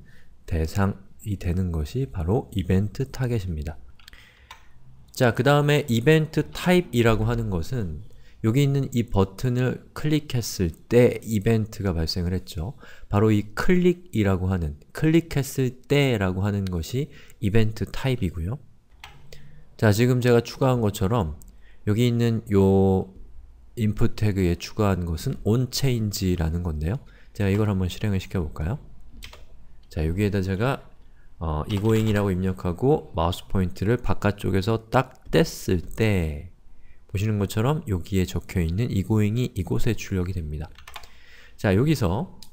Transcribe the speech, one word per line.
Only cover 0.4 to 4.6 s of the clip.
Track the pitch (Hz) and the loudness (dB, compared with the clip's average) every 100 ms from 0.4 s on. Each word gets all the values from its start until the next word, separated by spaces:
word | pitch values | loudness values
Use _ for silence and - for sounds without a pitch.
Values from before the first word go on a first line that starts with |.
| - | -6
대상이 | 82 80 - 98 - - - - 98 | -2 -2 0 0 -2 -10 -14 -8 -6
되는 | 87 87 90 | -2 -2 -2
것이 | 80 76 123 135 | -2 -4 -4 -4
바로 | 95 85 107 - | -4 -2 -2 -2
이벤트 | 98 85 95 101 - 135 | -4 0 0 0 -4 -8
타겟입니다. | - 127 120 92 78 76 - - - - - - - - - | -4 -4 -2 -4 -6 -8 -10 -14 -20 -20 -20 -20 -20 -20 -20